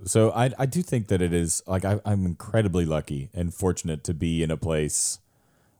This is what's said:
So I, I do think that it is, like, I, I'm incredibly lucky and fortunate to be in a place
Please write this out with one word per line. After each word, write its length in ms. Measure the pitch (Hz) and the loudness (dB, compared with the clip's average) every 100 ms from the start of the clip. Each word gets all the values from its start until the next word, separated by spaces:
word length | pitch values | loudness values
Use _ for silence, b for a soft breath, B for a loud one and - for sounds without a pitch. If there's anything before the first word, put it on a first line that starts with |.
So 260 | 92 113 110 | 0 4 4
I, 180 | 87 127 123 | 4 0 0
I 80 | 135 | -2
do 160 | 170 | 0
think 240 | 180 127 101 | -2 -2 2
that 140 | 95 | 2
it 100 | 90 | 2
is, 300 | 87 80 - - | 2 0 -2 -2
like, 180 | 95 98 | -2 0
I, 140 | 104 | 0
I'm 220 | - 101 90 | 0 0 0
incredibly 580 | 85 - 113 104 87 | -2 -2 0 2 2
lucky 460 | 82 78 - 71 67 | 2 0 -2 -6 -6
and 220 | - 87 | -4 -4
fortunate 480 | - 95 87 85 78 | -2 -2 0 -2 -4
to 80 | - | -4
be 280 | 80 85 82 | -2 0 0
in 80 | 78 | 0
a 60 | 78 | -2
place 640 | 82 78 73 - - - _ _ _ _ _ | 0 0 0 -2 -4 -6 _ _ _ _ _